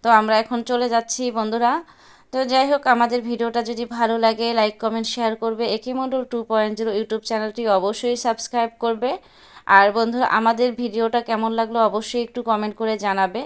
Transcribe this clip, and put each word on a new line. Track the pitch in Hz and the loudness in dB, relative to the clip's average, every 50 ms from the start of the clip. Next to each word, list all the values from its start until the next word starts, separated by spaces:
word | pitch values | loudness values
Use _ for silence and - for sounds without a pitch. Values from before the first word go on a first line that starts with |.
| - | 4
তো | 226 | 6
আমরা | 233 220 214 214 220 214 | 4 6 6 4 2 2
এখন | 226 226 247 233 233 | 2 0 -4 -6 -4
চলে | - 247 240 247 247 | -2 -2 -2 0 0
যাচ্ছি | 233 233 233 233 - - 254 247 | 0 0 0 -2 -6 -4 -4 -4
বন্ধুরা। | 226 226 220 214 214 233 233 240 269 330 339 _ - _ - - - _ _ _ - | -2 -2 -4 -2 -2 0 0 2 0 0 -4 _ -20 _ -20 -20 -20 _ _ _ -4
তো | 262 262 | -4 -2
যাই | 254 247 262 262 277 | 0 2 2 2 2
হোক, | 294 277 277 | 2 0 4
আমাদের | 262 247 240 240 233 233 247 233 | 2 4 4 4 2 0 -2 -2
ভিডিওটা | 233 240 226 233 233 233 240 233 | -4 -4 -2 -2 -2 -2 -2 -4
যদি | 214 240 214 240 | -4 -4 -6 -6
ভালো | 226 233 233 240 220 226 226 | -8 -2 -2 0 0 2 2
লাগে, | 226 226 226 220 233 233 233 | 2 2 2 2 -2 -2 2
লাইক, | 226 220 214 214 - | 2 2 0 0 -2
কমেন্ট, | - 226 220 226 226 | -4 -2 -2 -2 -4
শেয়ার | 226 - 240 240 220 220 | -4 -4 -2 -2 -2 -2
করবে। | 220 226 226 226 214 233 | -2 -4 -4 -2 -2 -2
একে | 214 196 220 - 247 254 | -2 -2 -4 -4 -6 -4
মণ্ডল | 262 262 262 247 262 254 | -4 -4 -2 -2 -4 -4
টু | 247 - 233 226 - | -2 -4 -6 -4 0
পয়েন্ট | 220 220 214 214 214 208 | 0 0 0 0 -2 -4
জিরো | 220 220 208 | -4 -2 -2
YouTube | 202 220 220 220 220 214 | -4 -4 -4 -6 -6 -4
চ্যানেলটি | - 233 220 214 220 208 - 240 220 | -4 -4 -4 -4 -4 -6 -4 0 2
অবশ্যই | 202 190 180 196 226 226 - 240 240 | 2 2 2 0 -2 -2 -2 -2 -2
সাবস্ক্রাইব | 240 - 247 226 226 - - - 247 233 233 233 _ | -2 -2 -2 -2 -2 -6 -6 -2 -2 -2 -2 -4 _
করবে। | - 233 233 220 226 254 311 381 _ - _ - - - - - - | -4 -2 -2 -2 -2 -4 -4 -4 _ -18 _ -20 -20 -20 -20 -20 0
আর | - 196 196 196 202 208 | 6 8 8 8 8 4
বন্ধুরা, | 220 233 226 233 247 262 | 2 0 0 2 0 0
আমাদের | - - 214 226 226 233 220 247 247 233 | 2 2 2 2 2 2 2 0 0 0
ভিডিওটা | 226 247 233 202 220 233 226 226 240 | -2 -6 -4 -2 -2 -2 0 0 0
কেমন | 233 - 233 214 220 226 226 | 0 0 -2 0 0 -2 0
লাগলো | 226 226 220 226 233 | 0 -2 0 2 2
অবশ্যই | 226 214 190 208 220 - - 240 240 | 2 2 2 0 -6 -4 -4 -4 -4
একটু | 226 - 247 240 | -4 -6 -8 -2
কমেন্ট | 233 226 208 214 214 208 | -2 0 0 0 -4 -4
করে | - 226 220 220 214 | -4 -4 -2 -2 -2
জানাবে। | 208 208 196 196 190 190 185 220 277 | -2 -2 0 0 0 -2 -2 -6 -8